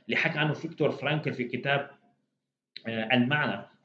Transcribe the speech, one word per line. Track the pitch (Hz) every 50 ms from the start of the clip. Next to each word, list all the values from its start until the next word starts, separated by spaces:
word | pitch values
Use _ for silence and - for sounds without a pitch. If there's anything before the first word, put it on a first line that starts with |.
| _
اللي | - 113
حكى | - - 160 160 151
عنه | 151 151 139
فيكتور | - - 160 - - 151 123
فرانكل | - - 131 139 151 151 - 139 123
في | - 143
كتاب، | - - - - 139 143 143 - - - - _ _ _ _ _ _ _ _ _ _ _ _ _ _ - - -
آه، | 113 113 113 110 110 131
المعنى. | 123 120 123 147 151 143 127 98 - - - - _